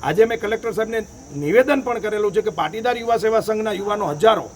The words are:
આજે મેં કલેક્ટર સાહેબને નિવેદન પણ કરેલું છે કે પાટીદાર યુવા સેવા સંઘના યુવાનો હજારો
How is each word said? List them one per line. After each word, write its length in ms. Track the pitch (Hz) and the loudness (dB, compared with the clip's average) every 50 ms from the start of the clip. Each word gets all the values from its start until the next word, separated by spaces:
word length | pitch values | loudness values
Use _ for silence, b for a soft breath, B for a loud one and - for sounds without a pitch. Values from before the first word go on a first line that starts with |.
| - | -2
આજે 220 | 135 160 185 226 | -2 2 4 2
મેં 140 | 226 233 - | 2 2 -4
કલેક્ટર 320 | - 208 226 220 - 233 | -4 -4 -4 -4 -4 -4
સાહેબને 280 | 196 180 220 214 226 226 208 - - - - - - | -2 -2 -4 -2 -4 -6 -6 -8 -14 -20 -20 -14 -10
નિવેદન 460 | 143 147 147 185 233 262 262 294 277 | -6 -2 4 4 4 6 6 2 0
પણ 180 | - 247 240 226 | 0 -2 -4 -4
કરેલું 320 | 185 214 208 208 208 208 | -4 -4 -2 0 -2 0
છે 100 | 175 214 | 0 0
કે 80 | 214 214 | 0 0
પાટીદાર 480 | 180 160 160 - 160 220 220 247 247 240 | -2 -2 -4 -4 -4 -2 -2 -2 -2 -2
યુવા 200 | 233 226 233 226 | 0 0 0 2
સેવા 220 | 190 220 220 220 | 2 2 2 2
સંઘના 320 | 208 208 214 214 214 214 | 0 0 -2 -2 -2 -2
યુવાનો 340 | 208 180 196 202 208 208 202 | -2 -2 -2 -2 -2 -2 -2
હજારો 440 | 165 147 151 175 214 214 180 143 - - | -2 -2 4 4 4 4 4 0 -8 -14